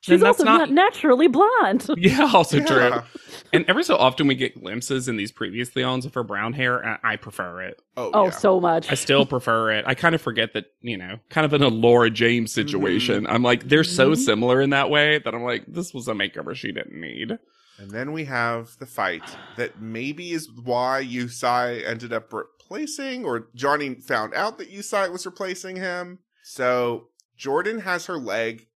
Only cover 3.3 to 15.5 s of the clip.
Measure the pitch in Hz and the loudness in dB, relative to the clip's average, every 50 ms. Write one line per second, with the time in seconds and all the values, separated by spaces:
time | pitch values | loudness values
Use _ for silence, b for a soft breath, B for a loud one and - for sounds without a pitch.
3.3 | B B B B - 156 - - 185 247 349 - - - 110 131 127 - 156 139 | B B B B 0 0 2 2 0 0 2 2 2 4 4 4 4 4 2 2
4.3 | 135 127 131 - - - - 87 101 120 120 - 139 131 123 131 120 107 101 107 | 2 2 -2 -6 -6 -8 -12 -10 -8 -8 -6 -4 -4 -4 -2 -4 -4 -4 -4 -6
5.3 | - - 113 104 92 113 123 123 - 131 127 127 127 127 123 - - 131 117 104 | -6 -8 -10 -8 -6 -8 -8 -6 -4 -4 -2 -2 -2 -4 -4 -6 -6 -6 -6 -6
6.3 | 104 98 104 113 117 143 131 123 123 123 - 113 110 - - 117 107 107 - 110 | -6 -6 -4 -6 -4 -2 -2 -2 -2 -2 -4 -6 -6 -4 -4 -4 -4 -4 -8 -14
7.3 | 101 - 98 90 85 90 92 92 - _ _ _ _ - 123 - - 214 202 185 | -10 -10 -10 -8 -8 -10 -12 -12 -14 _ _ _ _ -8 -6 0 2 4 4 4
8.3 | 165 - - 208 190 185 180 175 165 165 160 - - 139 - - 139 139 139 135 | 2 0 2 2 4 4 2 2 0 0 0 -2 -4 -4 0 2 4 4 4 2
9.3 | 139 127 - - 113 113 113 110 107 107 - - 131 - - 170 165 160 - - | 0 -4 0 0 0 0 2 0 0 -2 0 -2 -4 2 2 2 2 2 -2 -4
10.3 | 117 110 113 113 _ - - _ _ _ - 120 117 95 90 90 98 113 _ _ | -2 -2 -2 -2 _ -8 -8 _ _ _ -10 -10 -10 -8 -10 -14 -16 -16 _ _
11.3 | - 160 156 147 147 147 139 131 113 113 113 120 120 120 120 113 110 104 120 117 | 0 0 2 2 4 4 4 4 2 4 6 8 8 8 6 4 4 2 2 2
12.3 | 120 120 117 107 - - 107 98 104 95 98 98 90 101 - 123 - 104 107 - | 2 2 0 -2 -2 -4 -4 -2 -2 -2 0 0 0 0 0 0 0 -2 0 0
13.3 | - 117 123 120 123 120 - 127 143 151 160 175 175 - 131 135 156 151 - - | 0 2 4 4 2 2 2 2 2 2 4 2 2 4 4 4 4 2 2 2
14.3 | 110 107 117 123 127 131 139 139 143 139 139 - 147 147 147 151 151 151 143 - | 2 2 4 2 4 4 4 2 2 2 2 2 2 2 4 4 2 0 -2 -4
15.3 | - 120 120 123 | -8 -6 -4 -4